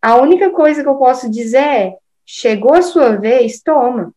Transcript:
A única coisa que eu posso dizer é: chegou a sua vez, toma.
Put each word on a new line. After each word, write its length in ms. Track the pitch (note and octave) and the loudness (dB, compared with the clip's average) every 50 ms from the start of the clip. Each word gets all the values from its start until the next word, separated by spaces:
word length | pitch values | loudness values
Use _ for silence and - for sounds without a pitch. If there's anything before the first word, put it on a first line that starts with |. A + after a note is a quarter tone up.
| - | 2
A 140 | A3 A#3 | 2 4
única 340 | A#3+ C4+ D4+ F4+ F4+ G4 F#4 | 4 4 4 2 2 2 -2
coisa 320 | F4+ - D#4 D4+ D4+ D4+ C#4+ | 0 2 0 0 0 0 -2
que 60 | D4 | -2
eu 80 | C4+ | -2
posso 340 | C4+ C4 B3 C4 B3+ - A#3 | 0 2 0 0 0 -4 -8
dizer 280 | G#3+ A#3 A#3 A3+ A3+ C4 | -8 -8 -8 -2 0 0
é: 380 | C#4 D4 C#4+ A#3 G3 F#3 F#3+ - _ _ _ _ _ | 0 0 -2 -2 -4 -4 -8 -14 _ _ _ _ _
chegou 480 | _ - - - A#3 A3 G3+ G#3 B3 D4+ | _ -20 -4 -2 -2 -2 0 0 2 2
a 80 | F4 F4+ | 2 2
sua 340 | F4 - E4+ C#4+ A#3+ G#3+ | 2 0 0 2 2 0
vez, 460 | G3 G3 A3 A#3+ C4 A#3+ A3 A3 - _ | -2 -2 0 2 2 0 0 -2 -8 _
toma. 500 | - D#4 D4 B3 B3 B3 A#3 F3+ - _ | -2 0 0 0 -2 -4 -6 -8 -10 _